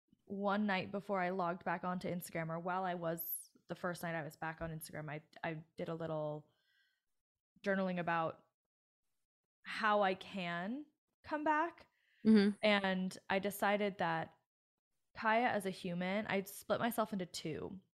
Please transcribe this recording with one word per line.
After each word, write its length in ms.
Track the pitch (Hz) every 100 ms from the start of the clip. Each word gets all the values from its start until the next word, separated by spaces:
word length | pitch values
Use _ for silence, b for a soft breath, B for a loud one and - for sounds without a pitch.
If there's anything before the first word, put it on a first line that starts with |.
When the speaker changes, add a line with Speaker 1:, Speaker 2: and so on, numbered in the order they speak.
| _ _ -
Speaker 1:
one 420 | 196 202 208 208
night 240 | 185 196
before 280 | 202 190 196
I 120 | 180
logged 320 | 190 175 175 -
back 180 | 170
onto 240 | 180 180 170
Instagram, 420 | 175 - 170 160
or 100 | 165
while 240 | 170 180
I 100 | 185
was, 260 | 175 165 165 - - - - -
the 60 |
first 300 | 175 180 175
night 100 | 170
I 80 | 165
was 120 | 151 -
back 260 | 160 165
on 80 | 165
Instagram, 400 | 160 - 151 151
I, 120 | 151 - -
I 120 | 170 160 165 -
did 140 | 175
a 60 | 165
little 500 | 165 156 151 151 - _ _ _ _ _ _ _ _ _ _ _ 202
journaling 340 | 190 190 180
about 380 | 170 170 160 - _ _ _ _ _ _ _ _ _ _ _ _
how 380 | - - 220 208
I 100 | 196
can 720 | 190 - 202 175 170 190 262 294 _ _ _ -
come 160 | 302
back. 420 | 302 302 339 - - _ _ _ 214
Speaker 2:
Mm-hmm. 220 | 214 202 202
Speaker 1:
And 560 | 214 202 190 185 185 - -
I 100 | 190
decided 560 | 202 196 202 202 208 190
that 340 | 170 165 165 - _ _ _ _ _ _ _ -
Kaya 300 | 226 226 247
as 180 | 214 190
a 40 |
human, 540 | 185 185 175 180 202 214
I 160 | 196
split 360 | 190 - - 202
myself 340 | 220 226 220
into 120 | 196 175
two. 460 | - 165 151 87 185 _